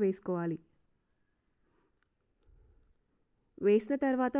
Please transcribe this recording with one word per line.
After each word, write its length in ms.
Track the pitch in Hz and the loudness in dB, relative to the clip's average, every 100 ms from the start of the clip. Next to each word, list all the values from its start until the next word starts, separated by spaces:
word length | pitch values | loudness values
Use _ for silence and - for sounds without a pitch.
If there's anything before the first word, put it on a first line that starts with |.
| 196 | 0
వేసుకోవాలి. 520 | 190 - 175 170 156 _ _ _ _ _ _ _ _ _ _ _ _ _ _ _ _ _ _ _ - - - _ _ _ _ _ _ _ - 196 | -2 -4 -4 -4 -6 _ _ _ _ _ _ _ _ _ _ _ _ _ _ _ _ _ _ _ -20 -20 -20 _ _ _ _ _ _ _ -2 2
వేసిన 280 | 214 214 277 | 2 2 -2
తర్వాత 340 | 277 254 254 277 | 0 0 0 0